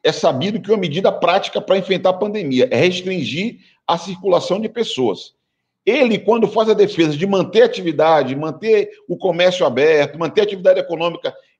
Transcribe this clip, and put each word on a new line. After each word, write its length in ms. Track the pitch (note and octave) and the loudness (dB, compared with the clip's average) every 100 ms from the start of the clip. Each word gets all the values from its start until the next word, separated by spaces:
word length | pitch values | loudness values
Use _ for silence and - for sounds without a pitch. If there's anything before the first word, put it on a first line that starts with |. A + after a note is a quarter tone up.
é 80 | D3 | -2
sabido 480 | D3+ F#3 C3 F3+ G#3+ | 0 0 0 -2 -4
que 120 | - | -2
uma 80 | G#3+ | -2
medida 340 | F3+ D3 G3 | -2 -2 -2
prática 480 | F#3 E3+ F#3 F#3+ G3+ | 0 0 0 -2 -6
pra 160 | - F#3+ | -2 -2
enfrentar 340 | F#3 F#3 F#3 | 0 -2 0
a 40 | |
pandemia 520 | F#3 G#3 G#3+ D#3 B2+ B2+ | -2 -4 -4 -2 0 2
é 60 | A#2 | 2
restringir 840 | F3 F3+ F#3 F#3 A#2+ C#3 A3 - _ _ - | 0 0 -4 -6 -4 -6 -6 -8 _ _ -6
a 120 | E3+ | -6
circulação 600 | G3 F3+ G3 F3 F3 F#3 | -6 -8 0 0 0 -4
de 120 | A3 | -4
pessoas. 640 | A#3 A3 - A#2+ F2+ - _ _ _ _ _ | -6 -6 -2 -2 -4 -10 _ _ _ _ _
Ele, 340 | - B3+ B3 G#3 | -2 2 2 2
quando 300 | G3 A#3 A3 | 0 2 0
faz 220 | A3 A3 | 0 2
a 40 | |
defesa 400 | G3+ G3 - D#3+ | 2 2 2 0
de 120 | D3 G3 | 0 0
manter 340 | F#3+ E3+ G#3+ | 0 0 4
a 60 | A#3+ | 2
atividade, 680 | - F3 C#3+ D#3+ D#3+ C3 | 2 -4 0 2 4 2
manter 540 | C3+ D#3 - A3 G#3+ G3+ - - | -4 -6 -6 0 2 0 -8 -10
o 120 | F3 | -4
comércio 480 | F#3+ E3 F3+ F3+ D#3+ | -2 2 2 2 0
aberto, 520 | A#2+ D3+ D3+ C#3+ D3+ | 2 4 4 2 -4
manter 220 | E3 - | -2 0
a 40 | |
atividade 360 | G#3 G3 F#3 F#3 | 0 2 4 4
econômica, 560 | F3+ D#3+ E3+ E3 C#3+ - _ | 0 -4 -4 -4 -8 -10 _